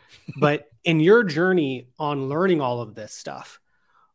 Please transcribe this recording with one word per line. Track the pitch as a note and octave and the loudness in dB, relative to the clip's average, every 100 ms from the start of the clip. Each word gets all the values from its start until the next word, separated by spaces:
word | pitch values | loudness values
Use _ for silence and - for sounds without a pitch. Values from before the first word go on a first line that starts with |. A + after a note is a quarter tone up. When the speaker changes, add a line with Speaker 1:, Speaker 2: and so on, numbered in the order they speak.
| _ - | _ -20
Speaker 1:
<laughs> | - C#3 | -20 -2
Speaker 2:
but | D3 D3+ - _ F3 | 0 0 -6 _ 0
in | D#3+ | 2
your | D#3+ A#3 | 6 4
journey | G3+ D3 F#3 F#3 C#3 B2+ - - | 4 0 0 2 0 -4 -10 -8
on | D3+ C#3+ C3+ | -6 -4 -4
learning | D3+ F#3+ E3 | -2 0 2
all | C3 A#2+ | 0 -4
of | A2+ G#2+ | -8 -12
this | G#2 | -16
stuff, | - - C2+ - - _ _ _ _ _ | -14 -14 -14 -16 -20 _ _ _ _ _